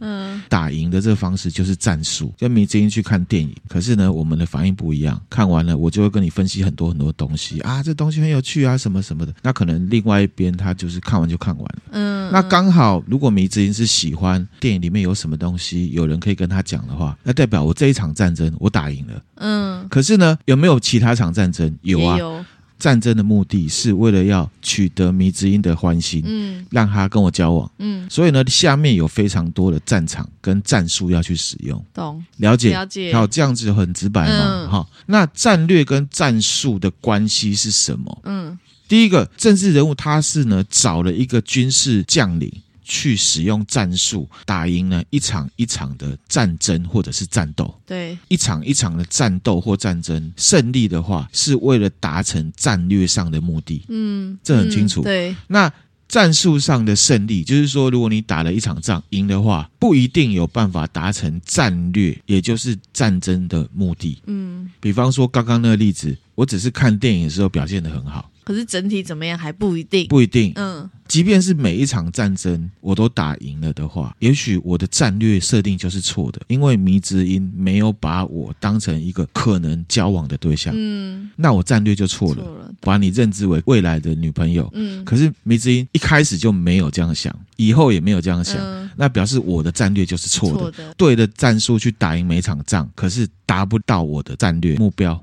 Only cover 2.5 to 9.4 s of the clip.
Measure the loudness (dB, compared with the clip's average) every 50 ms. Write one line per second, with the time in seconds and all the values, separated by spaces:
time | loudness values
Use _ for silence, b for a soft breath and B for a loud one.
2.5 | 2 2 2 2 2 2 2 2 2 0 -2 0 0 0 0 0 0 -2 -2 -2
3.5 | -6 -12 -12 -6 -4 -2 0 0 2 2 2 2 2 0 -2 -2 0 -2 -2 -2
4.5 | -2 0 0 0 0 -2 -2 -2 -2 0 -2 -2 -4 -4 -8 -6 -2 0 2 2
5.5 | 2 2 2 2 0 2 0 0 2 2 2 2 2 2 0 0 0 -2 -2 -2
6.5 | 0 0 -2 -2 0 -2 -2 -2 -2 -2 -2 -2 -2 -4 -4 -4 -4 -6 -6 -8
7.5 | -8 -8 -6 -4 -4 -4 -4 -4 -2 -2 -2 -2 0 0 0 2 2 0 0 -2
8.5 | 0 0 2 2 2 0 0 -2 -2 -2 -2 -4 -6 -6 -6 -6 -8 -6